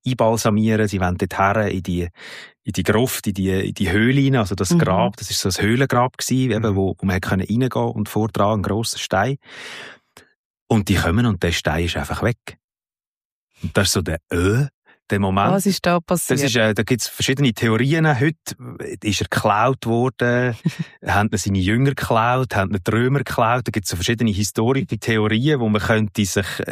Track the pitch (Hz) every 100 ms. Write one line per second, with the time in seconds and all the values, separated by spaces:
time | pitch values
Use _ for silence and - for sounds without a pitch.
0 | 135 123 113 113 117 104 110 107 104 98
1 | 90 87 95 - 98 107 101 95 87 87
2 | 85 - - - - _ - 95 95 107
3 | 127 - 110 95 95 95 98 98 90 104
4 | 117 139 135 135 98 101 95 170 147 95
5 | - - - - 98 - 104 123 135 123
6 | 127 - - 131 131 107 110 98 95 85
7 | 95 95 - 98 98 117 127 120 117 113
8 | 101 107 107 - 101 110 90 104 113 -
9 | - 95 120 139 - - - - - -
10 | _ - - _ _ _ - 113 92 87
11 | 82 107 120 92 87 - 82 80 85 76
12 | 71 - 110 - - - _ _ _ _
13 | _ _ _ _ _ _ 85 - 98 104
14 | 87 78 - 87 92 120 143 - _ _
15 | - 101 98 95 101 196 196 180 175 175
16 | - 175 - 143 139 117 110 104 107 120
17 | - - - 135 139 - 117 110 131 160
18 | 156 120 156 160 - - 123 - - -
19 | 107 95 - - 107 104 123 131 117 117
20 | 127 - 120 123 123 110 160 - - -
21 | - 95 107 101 98 98 92 120 139 135
22 | - 113 117 127 127 101 98 101 107 107
23 | 127 139 - - 113 123 113 107 - 90
24 | 90 117 117 98 101 - 113 135 - 110
25 | - 110 107 110 147 143 113 107 - 110
26 | 107 - 98 101 92 - -